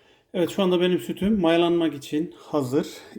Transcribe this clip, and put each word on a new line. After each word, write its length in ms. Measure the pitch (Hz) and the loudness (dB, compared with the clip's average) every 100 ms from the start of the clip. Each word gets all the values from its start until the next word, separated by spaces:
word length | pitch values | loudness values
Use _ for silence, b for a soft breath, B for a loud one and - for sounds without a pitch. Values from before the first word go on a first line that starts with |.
| b b b | b b b
Evet, 160 | 190 165 | -2 0
şu 140 | - | 2
anda 180 | 185 180 | 2 2
benim 180 | 180 175 | 2 0
sütüm 420 | - 156 190 214 | -2 -4 0 2
mayalanmak 520 | 165 170 170 175 160 | 4 4 2 2 0
için 400 | 127 - 151 170 - | -4 -6 -4 -4 -8
hazır. 500 | - 151 123 139 139 - B | -4 -2 0 -2 -2 -10 B